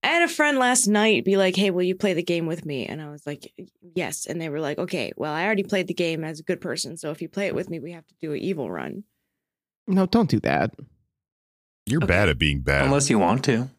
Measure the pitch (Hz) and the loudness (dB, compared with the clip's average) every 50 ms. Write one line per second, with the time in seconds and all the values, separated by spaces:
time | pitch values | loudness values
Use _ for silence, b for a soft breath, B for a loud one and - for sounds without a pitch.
0 | - 247 311 339 349 339 330 - 302 294 285 262 254 247 247 254 - 202 208 208 | 0 2 2 2 2 0 2 2 2 2 4 4 4 4 4 4 4 4 4 4
1 | 214 220 214 117 120 180 196 196 196 185 185 185 202 196 175 180 185 180 185 185 | 4 4 4 4 2 2 4 4 4 4 4 2 2 2 2 2 0 0 0 0
2 | - 208 180 156 170 - 175 170 165 160 165 165 - 151 143 131 107 - - 151 | 0 0 0 0 0 0 0 0 0 -2 -4 -4 -6 -6 -6 -6 -6 -6 -8 -10
3 | 156 147 147 147 _ 147 147 - - - _ - 185 - _ _ _ 180 160 180 | -10 -12 -14 -12 _ -10 -10 -10 -12 -20 _ -20 -20 -20 _ _ _ -8 _ -6
4 | 165 110 160 - - - - 170 165 160 143 151 160 143 147 - 175 180 - 165 | -6 -4 -6 -10 -8 -8 -6 -6 -6 -6 -4 -4 -4 -4 -4 -4 -4 -4 -4 -6
5 | 117 - - - - 156 151 156 175 202 220 196 196 - - 190 180 185 175 - | -6 -6 -6 -6 -6 -6 -4 -2 -2 0 0 -2 -2 0 0 -2 -2 -2 -2 -2
6 | 175 165 165 156 160 156 160 151 160 - 180 170 - 180 131 156 - 131 147 165 | -2 -2 -2 -4 -6 -8 -8 -10 -6 -6 -6 -4 -4 -6 -6 -6 -6 -8 -10 -10
7 | - 156 151 - 175 160 _ 196 202 185 - - 185 - 175 165 127 165 175 165 | -8 -10 -8 -8 -10 -8 _ -4 -4 -2 -2 -4 -6 -6 -8 -10 -10 -10 -14 -14
8 | 160 _ _ _ - 156 147 - - 180 190 156 131 87 90 82 64 71 - - | -18 _ _ _ -8 -6 -6 -4 -2 -2 -2 -2 -4 -6 -6 -8 -8 -8 -10 -12
9 | 208 _ _ _ _ _ _ _ _ _ _ _ _ _ _ _ _ - 185 185 | -16 _ _ _ _ _ _ _ _ _ _ _ _ _ _ _ _ 0 2 2
10 | 190 180 - 233 220 147 - 107 - - 67 73 71 113 - - - - _ _ | 2 4 4 4 4 4 2 2 2 2 2 2 0 0 -4 -10 -20 -20 _ _
11 | _ _ _ _ _ _ _ _ _ _ _ _ _ _ _ _ _ - 120 160 | _ _ _ _ _ _ _ _ _ _ _ _ _ _ _ _ _ -2 0 0
12 | - 92 87 92 - 87 73 62 78 76 71 69 65 69 69 69 69 135 139 143 | 2 4 4 4 6 4 4 2 2 2 2 0 2 2 2 4 4 4 4 2
13 | 139 - 117 107 95 85 104 135 - - 123 113 127 135 - | 4 4 4 4 4 4 2 2 2 2 2 2 0 -4 -8